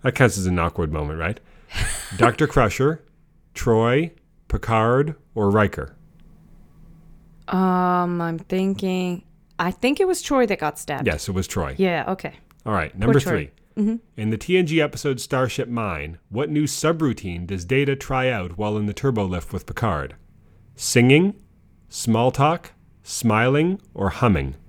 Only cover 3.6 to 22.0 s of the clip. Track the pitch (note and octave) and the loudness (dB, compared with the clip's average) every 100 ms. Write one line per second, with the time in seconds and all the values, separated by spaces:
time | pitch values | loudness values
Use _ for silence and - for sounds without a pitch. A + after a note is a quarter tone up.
3.6 | - A2+ A#2 C3 E3 - _ _ _ G#2 | 2 2 4 2 0 -6 _ _ _ -6
4.6 | A2 A2+ A2+ B2+ D3+ D#3 _ - G2+ G#2 | 0 2 4 2 0 -4 _ 0 2 4
5.6 | G2+ - C2 - - - - - - - | 2 0 -12 -14 -20 -20 -20 -20 -20 -20
6.6 | - - - - - - - - - F#3 | -20 -20 -20 -20 -20 -20 -20 -20 -4 0
7.6 | F#3 F3+ F3+ F3+ F3 F3 E3+ E3 - F#3 | 2 4 4 2 2 0 -2 -6 -4 -2
8.6 | F#3+ G3 F#3+ F#3 F3+ F3+ - _ _ _ | -2 -2 -2 -2 -2 -6 -10 _ _ _
9.6 | E3+ F#3 B3 C#4+ F#4 F4+ - - B3 F#3+ | -6 0 -2 2 0 0 0 2 2 0
10.6 | D3+ D3 - C#3 - E2+ - F#2+ F2+ - | -4 -6 -8 -4 -2 -2 -2 -4 -2 -4
11.6 | E2 C2 F#3+ E3+ - F#3 D3 - _ - | -4 0 0 0 -4 -6 -8 -14 _ -14
12.6 | - G2+ D#2 F#2+ G#2+ C#3+ C#3 B2+ C#2+ _ | -4 -2 -2 -2 4 4 4 -4 -4 _
13.6 | _ - G#3 A3+ _ - G#2+ A2 - F#3 | _ -2 -2 -2 _ -6 -4 -4 0 0
14.6 | F3 D#3+ D3 C3 D3 B2+ - C3+ C3 - | 2 2 0 -2 -4 -4 -2 0 0 -2
15.6 | A#2+ A#2+ A2 D#2+ D2 E2+ _ G2+ D3+ D3+ | -4 -4 -4 -6 -8 -12 _ -6 -2 0
16.6 | D3 - D#3 E3 D#3 A2+ F#2+ E2+ F2 F#2+ | -2 0 0 2 0 -2 -6 -8 -6 -6
17.6 | F2 C3 C#3 C3+ - C3 B2+ A#2 F2+ E2+ | -2 0 0 -2 -4 -2 0 -2 -6 -4
18.6 | G#2 G#2+ G#2 G2+ C3+ A#2+ G2 F2+ - - | -2 -2 -2 -2 -2 0 -2 -4 -6 -10
19.6 | - - A2+ E2 C#2 - - - _ - | -10 -4 -2 -2 -6 -12 -20 -20 _ -20
20.6 | - - - B2+ A#2+ C#3+ F#3+ - - _ | -20 -10 0 4 6 6 4 -2 -16 _
21.6 | _ _ - - | _ _ -18 -8